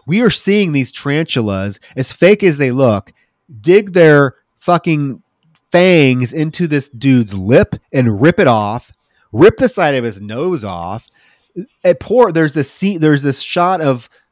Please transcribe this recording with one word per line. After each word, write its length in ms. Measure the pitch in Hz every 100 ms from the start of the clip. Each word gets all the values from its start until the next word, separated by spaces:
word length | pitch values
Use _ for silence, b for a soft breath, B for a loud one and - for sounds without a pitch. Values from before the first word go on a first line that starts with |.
| -
we 140 | 196
are 100 | 240
seeing 420 | - - 208 185
these 200 | 147 123
tarantulas, 880 | - 143 147 160 131 107 95 101 98 b 127
as 160 | 131
fake 300 | - 175 202
as 160 | 196 143
they 120 | 135
look, 420 | 123 127 101 - _ _ _ _ 110
dig 320 | 127 196 202
their 440 | 180 160 147 135 - _ _
fucking 600 | - 170 170 151 143 113 _ _ _ _ _
fangs 600 | 175 185 170 135 127 120
into 340 | 147 156 151 170
this 240 | 147 -
dude's 420 | 113 139 127 107
lip 440 | 98 95 113 - - -
and 280 | 139 120 101
rip 180 | 147 180
it 80 | 156
off, 460 | 113 104 120 - _ _ _ _
rip 240 | 110 196 220
the 120 | 254
side 260 | - 156
of 100 | 135
his 160 | 117 98
nose 440 | 104 113 180 165
off. 440 | 104 87 85 110 - _ _ _ _ 175 208 _
A 100 | 185
poor, 360 | 170 - 240 226
there's 220 | 165 156
this 180 | 156 131
scene, 300 | - 190 180
there's 220 | 156 147
this 180 | 143 127
shot 400 | - 180 175 185
of, 300 | 151 123 - _ _